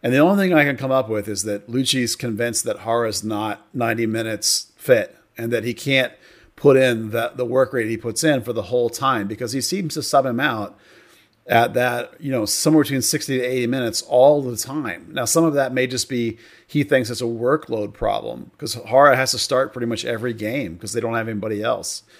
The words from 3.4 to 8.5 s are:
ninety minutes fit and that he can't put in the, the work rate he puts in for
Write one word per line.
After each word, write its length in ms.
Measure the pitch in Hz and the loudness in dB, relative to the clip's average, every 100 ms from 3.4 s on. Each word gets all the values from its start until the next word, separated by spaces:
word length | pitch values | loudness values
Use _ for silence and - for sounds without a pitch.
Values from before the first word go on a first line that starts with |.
| 107 - _ | -4 -6 _
ninety 320 | 139 113 113 113 | -4 -2 0 -2
minutes 680 | 113 113 107 - - - _ | -2 -4 -4 -2 -2 -4 _
fit 360 | - 120 95 - _ - | 4 4 4 -8 _ -8
and 140 | 117 | -2
that 140 | 117 113 | -2 -2
he 80 | |
can't 400 | 117 139 135 123 - - - _ - | -6 0 2 2 -6 -20 -20 _ 2
put 220 | 147 131 | 6 6
in 320 | 131 117 110 | 6 2 -2
the, 240 | 113 117 131 | -4 -4 -4
the 80 | |
work 300 | 123 127 127 | -2 2 2
rate 160 | 127 110 | 0 -2
he 80 | 113 | -4
puts 260 | 120 101 | -6 -2
in 180 | 123 117 | 0 0
for 120 | 110 | -2